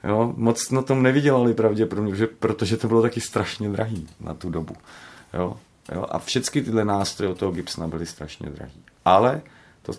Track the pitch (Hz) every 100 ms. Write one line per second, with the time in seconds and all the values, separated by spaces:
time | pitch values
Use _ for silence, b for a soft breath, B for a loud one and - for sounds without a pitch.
0 | - 107 117 120 117 113 - 131 135 135
1 | 127 135 143 131 120 113 110 104 110 98
2 | 107 95 113 - - 107 98 110 113 113
3 | 117 117 - 113 95 - 107 101 113 101
4 | 76 - - 80 90 82 78 - B B
5 | B B B - 90 113 _ _ - 90
6 | - - - 131 123 147 113 110 104 101
7 | 98 - 101 90 98 87 87 - 82 80
8 | 82 - 82 - 73 73 - - - _
9 | 87 95 123 151 - B B B -